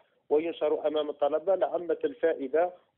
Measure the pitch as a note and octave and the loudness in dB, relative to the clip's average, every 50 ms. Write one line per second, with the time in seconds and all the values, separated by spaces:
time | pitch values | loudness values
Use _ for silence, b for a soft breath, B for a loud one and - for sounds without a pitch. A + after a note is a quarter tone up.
0 | b b b b _ - C#3 D3+ E3 E3+ D3+ - D3+ D3+ D#3 D3+ - D3+ D3+ D#3 | b b b b _ 0 2 2 2 0 -2 -2 -2 0 0 0 0 0 0 0
1 | D3 D3 C#3+ - D3 C#3+ D3 D3+ D#3 F#3+ F#3+ F#3 D#3+ C#3 D3 E3+ F3 E3 D#3 D#3 | -2 -2 -2 0 0 0 0 0 0 0 2 2 2 0 -2 -2 -2 -2 -2 -2
2 | - D3+ C#3 - - E3 D#3+ - C#3 B2+ C#3 D#3 F3 F3+ B B B B _ | -2 -4 -2 0 0 0 0 -2 -2 -2 0 0 0 0 B B B B _